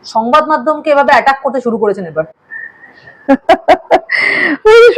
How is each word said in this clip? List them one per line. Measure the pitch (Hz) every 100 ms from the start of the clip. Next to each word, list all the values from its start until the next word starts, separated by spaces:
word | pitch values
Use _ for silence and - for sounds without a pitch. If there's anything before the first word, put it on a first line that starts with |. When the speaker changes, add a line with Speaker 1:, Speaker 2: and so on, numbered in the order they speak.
Speaker 1:
সংবাদ | - 226 226 302
মাধ্যমকে | 311 311 277 302 302
এভাবে | 277 277
অ্যাটাক | 262 247 269
করতে | 269 262
শুরু | 240 220
করেছেন | 208 226
এবার। | 170 151 160 _ _ - - _ - _ - _ -
Speaker 2:
<laughs> | 277 - - - 370 - - - - - - - 294
ওই | 427 453 480